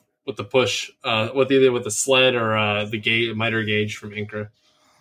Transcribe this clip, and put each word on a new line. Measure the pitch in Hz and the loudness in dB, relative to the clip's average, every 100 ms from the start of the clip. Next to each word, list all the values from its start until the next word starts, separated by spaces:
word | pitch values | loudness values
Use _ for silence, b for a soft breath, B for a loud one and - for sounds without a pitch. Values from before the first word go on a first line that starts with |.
| _ _ - | _ _ -12
with | - | -12
the | |
push, | 104 131 113 - - _ | 0 2 2 -2 -8 _
uh, | 127 113 113 135 | -2 -2 0 0
with | 131 | 2
either | 135 131 | 4 4
with | 120 | 2
the | 107 | -4
sled | - 135 131 131 123 | -4 2 4 4 2
or, | 110 110 | 0 0
uh, | 107 104 104 | 0 -2 -4
the | 113 | -4
ga-, | 113 113 117 | -2 0 -2
miter | 107 113 113 | -2 -2 -2
gauge | 107 107 107 - | 0 -2 -2 -6
from | 104 | -12
Incra. | 104 104 107 107 _ _ _ _ _ | -10 -8 -8 -10 _ _ _ _ _